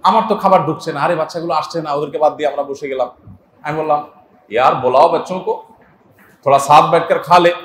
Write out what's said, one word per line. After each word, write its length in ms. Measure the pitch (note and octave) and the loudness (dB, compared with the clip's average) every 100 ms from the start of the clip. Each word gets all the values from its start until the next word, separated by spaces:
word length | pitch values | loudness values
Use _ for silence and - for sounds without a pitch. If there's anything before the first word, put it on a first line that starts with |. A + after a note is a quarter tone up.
আমার 200 | F3+ A3 G#3+ | 2 0 0
তো 60 | G3 | -2
খাবার 300 | F#3+ F#3 D3+ | 2 2 2
ঢুকছে 260 | D#3 - | -6 -8
না, 80 | D3 | -4
আরে 160 | D#3 E3+ | -2 -2
বাচ্চাগুলো 380 | D#3 E3+ E3 | -4 -6 -4
আসছে 280 | D#3 D3+ E3+ | -4 -4 -8
না, 100 | D#3 | -6
ওদেরকে 260 | C#3+ D3 D3+ | -6 -6 0
বাদ 180 | D3+ C#3+ | 0 0
দিয়ে 120 | D3 | -4
আমরা 140 | C#3+ | -4
বসে 260 | C#3 C#3 C#3+ | -8 -8 -8
গেলাম। 200 | C3 B2 - - - _ _ | -6 -6 -8 -20 -20 _ _
আমি 180 | D3 D#3 | -8 -6
বললাম, 260 | D#3 D3 D3 _ _ _ _ | -2 -4 -4 _ _ _ _
"ইয়ার 260 | G#2+ C3 | 0 2
বোলাও 340 | C#3+ B2 B2+ E3+ | 2 0 4 4
বাচ্চোং 320 | E3 - F#3 | 2 -4 -8
কো, 220 | G3+ A3+ - _ _ _ _ _ _ _ | -6 -6 -8 _ _ _ _ _ _ _
থোড়া 140 | - C#3 | 0 2
সাথ 260 | C#3+ D3 | 6 4
बैठकर 380 | E3 E3+ - F#3+ | 6 0 0 -4
খা 160 | - F3+ | 2 4
লে।" 160 | E3+ F3 | 4 0